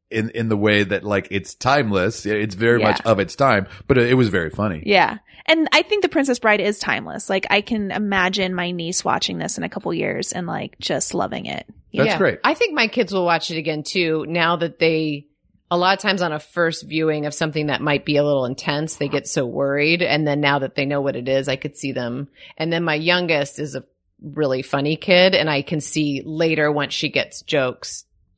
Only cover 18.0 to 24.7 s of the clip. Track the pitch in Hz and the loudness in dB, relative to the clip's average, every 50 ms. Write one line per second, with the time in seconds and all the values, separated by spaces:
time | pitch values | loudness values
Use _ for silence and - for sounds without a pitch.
18 | - 151 147 143 147 147 143 135 127 120 139 - - - 143 147 160 160 - - | 0 2 2 2 4 4 2 2 0 -2 -4 -4 -4 -2 -2 -2 -2 -4 -4 -4
19 | 147 143 147 139 143 - - 151 131 123 - 143 139 139 139 143 147 160 170 175 | -4 -2 -2 -2 -4 -2 -2 -2 -2 -2 -2 -2 -2 0 0 2 2 2 2 2
20 | 180 - 147 151 156 147 143 147 147 139 143 139 135 131 - 147 139 139 143 143 | 2 0 0 0 0 0 0 2 2 2 2 2 0 -2 -4 -4 -2 -2 -2 -2
21 | 139 139 - 127 123 131 135 135 135 143 131 135 - 139 - - - 135 127 147 | -2 -2 -4 -4 -2 0 0 0 0 -2 -4 -4 -6 -8 -8 -8 -8 -6 -4 -4
22 | 151 117 120 135 139 - _ - - - - - 156 165 165 170 170 165 151 147 | -4 -4 -6 -6 -8 -10 _ -20 -20 -16 -10 -6 -4 -2 -2 0 0 0 -2 0
23 | 160 170 175 180 180 165 160 143 143 - - - 151 139 143 131 - _ _ _ | 0 2 2 2 2 2 0 0 0 -2 -6 -8 -8 -8 -8 -10 -12 _ _ _
24 | _ _ _ _ - 151 139 151 151 131 131 131 139 - | _ _ _ _ -18 -10 -4 -2 0 0 0 -2 -2 -2